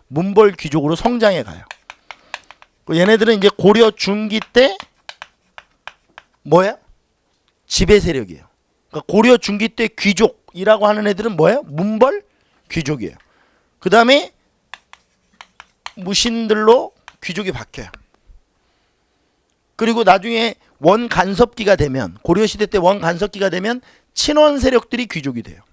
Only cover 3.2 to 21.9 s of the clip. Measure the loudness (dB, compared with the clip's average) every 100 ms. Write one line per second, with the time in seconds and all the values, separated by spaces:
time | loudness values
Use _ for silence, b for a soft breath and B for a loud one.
3.2 | 2 2 2 2 4 6 4 2 -6 -4
4.2 | -4 -8 -2 2 2 0 -16 _ -20 -20
5.2 | -20 _ _ -20 _ _ -20 _ _ -20
6.2 | _ _ 0 2 2 -4 _ _ _ _
7.2 | _ _ _ _ -6 -2 4 4 4 -4
8.2 | -8 -14 _ _ _ _ _ -16 -8 -2
9.2 | 2 2 0 -6 -6 -4 -6 -4 -2 0
10.2 | 0 -2 _ -4 0 2 2 0 -2 -4
11.2 | -4 2 2 2 -4 -6 -2 2 0 0
12.2 | -10 _ _ _ -12 -8 -6 -6 -8 -14
13.2 | _ _ _ _ _ _ 0 2 4 2
14.2 | 0 _ _ _ _ -20 _ _ _ _
15.2 | _ _ -20 _ -20 _ -20 -14 -8 -4
16.2 | -4 -4 -2 0 4 4 2 _ -20 _
17.2 | -12 -8 -8 -10 -12 -18 -18 -20 _ _
18.2 | _ -20 _ _ _ _ _ _ _ _
19.2 | _ _ _ _ _ -4 -2 2 4 2
20.2 | 0 -4 -4 -8 _ -2 2 2 0 -2
21.2 | -2 0 0 0 0 0 0